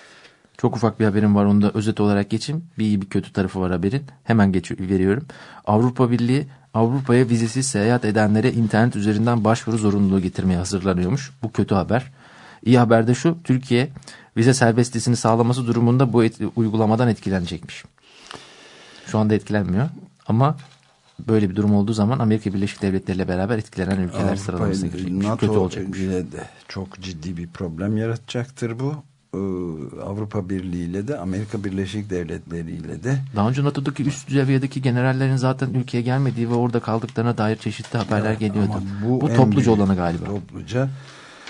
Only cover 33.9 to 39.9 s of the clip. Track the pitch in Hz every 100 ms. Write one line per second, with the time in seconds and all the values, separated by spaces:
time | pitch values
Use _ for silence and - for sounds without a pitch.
33.9 | 139 139 - - 135 131 135 135 135 131
34.9 | 120 127 131 135 131 127 131 131 131 131
35.9 | 123 120 131 135 110 117 120 120 117 -
36.9 | 113 110 - 117 110 107 110 113 - -
37.9 | 120 104 107 101 110 107 104 104 101 95
38.9 | 101 110 127 147 120 123 107 120 107 98